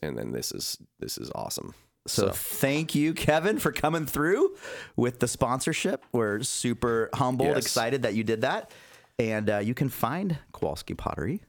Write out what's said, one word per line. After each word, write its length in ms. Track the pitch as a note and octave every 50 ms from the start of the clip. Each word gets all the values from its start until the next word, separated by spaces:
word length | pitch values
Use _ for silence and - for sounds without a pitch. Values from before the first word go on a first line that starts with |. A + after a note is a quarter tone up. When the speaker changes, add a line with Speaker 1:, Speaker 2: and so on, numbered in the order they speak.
| -
Speaker 1:
And 160 | D#2 C2 A1+
then 140 | A1+ A1+ B1
this 180 | B1 - -
is, 280 | - - - - - - - - _ _
this 200 | - - - -
is 120 | A1+ - -
awesome. 380 | - - - - - - - - - _ _ _ _ _
Speaker 2:
So 200 | - - - G2+
Speaker 1:
So. 60 | F#2+ F2+
Speaker 2:
thank 600 | - - - - - - C3+ C#3 D3+ D#3+ D#3 -
you, 200 | C#3+ D3 D#3 D#3+
Kevin, 440 | - - - D3+ D#3+ D#3+ G3+ A3 D4
for 140 | - E3 C3
coming 320 | - - D3+ D#3+ E3 D#3
through 520 | C#3 - C#3+ D3 D#3+ F#3+ B3 F#4 G4 - - - - - - - - -
with 260 | - A#2 B2 A#2+ -
the 80 | - A#2+
sponsorship. 760 | - - C#3 A#2+ B2 C3 - - - - - F3+ - - - - -
We're 300 | A#2+ A2+ G#2+ G2+ G#2+ B2+
super 640 | - - - - B2 A#2+ - - A#2+ A#2 A2+ A2+ A2 -
humbled, 340 | - C#3 B2+ B2+ B2 C3 C#3+ D3
Speaker 1:
Yes. 80 | C#3 A#2+
Speaker 2:
excited 380 | - - B2 A2+ A#2 C3 C3+ A#2+
that 100 | A#2 G2
you 100 | A2 A2
did 180 | G#2+ A2+ A2 A#2
that. 280 | C3 E3 A3 A3 - - - - - - - - _ _ -
And, 300 | A#2+ A2 A2 G#2+ G#2+ G#2
uh, 100 | G#2 G#2
you 140 | G#2 G#2+ B2
can 160 | - D3 C3
find 480 | - - - A2+ C#3 F3 G3 G3 E3 C#3 - - -
Kowalski 400 | - - D#2+ D2 - - - -
Pottery 520 | - - - - - D2 F#2+ D#3 G#3+ -